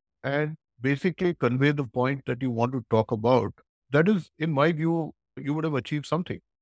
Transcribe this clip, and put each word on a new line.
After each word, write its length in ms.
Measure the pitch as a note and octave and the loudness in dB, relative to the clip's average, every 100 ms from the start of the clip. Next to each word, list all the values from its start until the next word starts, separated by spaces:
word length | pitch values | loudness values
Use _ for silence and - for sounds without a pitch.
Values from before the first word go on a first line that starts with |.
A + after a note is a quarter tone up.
| _ _ | _ _
and 320 | C3 C#3+ D3+ D#3 _ _ | -4 -2 -4 -6 _ _
basically 540 | B2+ C#3 F#3 D#3 F3+ | -2 0 -2 0 -2
convey 380 | E3+ B2 B2+ C#3+ | 0 0 2 2
the 140 | D3 B2+ | 2 -2
point 360 | B2+ B2+ C#3 - | -2 0 -2 -4
that 140 | A#2+ | -4
you 100 | C3 | -4
want 220 | A#2 A#2+ | 0 0
to 120 | C3 A2 | -2 0
talk 200 | A2+ A2 | 0 2
about, 420 | A2+ A#2 B2+ G#2+ - _ _ _ | 0 4 4 2 -6 _ _ _
that 180 | C#3+ E3+ | 2 4
is, 220 | G#3 D3+ _ | 2 -2 _
in 140 | D#3+ | -2
my 200 | C#3 D#3 | 2 2
view, 420 | D#3+ E3 E3+ D#3 - _ - | 2 0 0 -2 -10 _ -10
you 180 | C3+ | -4
would 100 | D#3 | -2
have 100 | D#3 | -2
achieved 320 | C#3 - D3+ C#3 | -2 -2 -4 -2
something. 340 | D#3+ F3+ F2 - _ | -4 -4 -10 -12 _